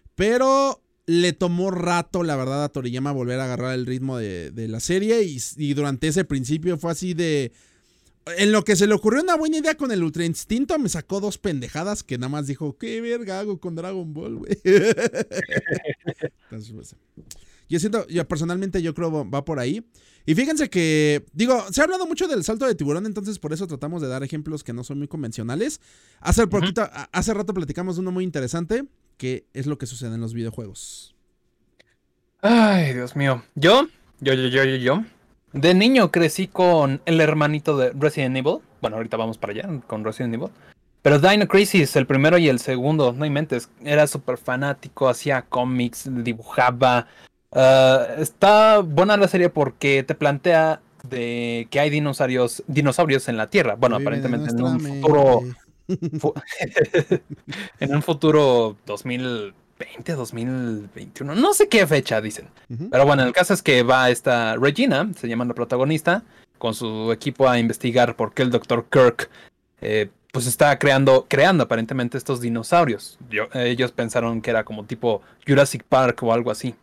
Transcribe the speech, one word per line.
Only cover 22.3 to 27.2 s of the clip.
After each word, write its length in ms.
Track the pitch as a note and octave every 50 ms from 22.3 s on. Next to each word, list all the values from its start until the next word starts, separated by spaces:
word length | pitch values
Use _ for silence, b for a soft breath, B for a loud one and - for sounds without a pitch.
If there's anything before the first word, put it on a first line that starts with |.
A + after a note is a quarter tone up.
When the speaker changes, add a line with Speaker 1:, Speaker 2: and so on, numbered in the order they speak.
| C#4+ G3+ D3+
Speaker 1:
salto 220 | - A3+ A3 C4+
de 80 | B3+ A3
tiburón, 320 | - D3+ C#3+ D3 E3+ G#3
entonces 320 | A3 F#3+ G#3+ G3 G#3 G#3 -
por 140 | - D3+
eso 140 | D#3 D#3 G3
tratamos 360 | E3+ D#3 B2 C#3+ D3+ F3 E3+
de 60 | D3 B2+
dar 140 | B2+ C3
ejemplos 420 | C#3 C3+ E3 D#3 D3 D#3 D#3 C#3+ -
que 80 | -
no 120 | A#2 A#2+ B2
son 140 | - C#3 C#3+
muy 100 | C#3+ C#3
convencionales. 720 | - D#3+ C3+ A2 - - A2+ A#2 C3 E3+ A#3 D4 - b b b b b b b b b
Hace 220 | - - - A#3 A3+
Speaker 2:
Ujú. 40 | F3
Speaker 1:
poquito, 320 | G3+ G3+ E3 G3 F3 A#3
a-, 260 | G#3 - - B2+ - -
hace 220 | - F3+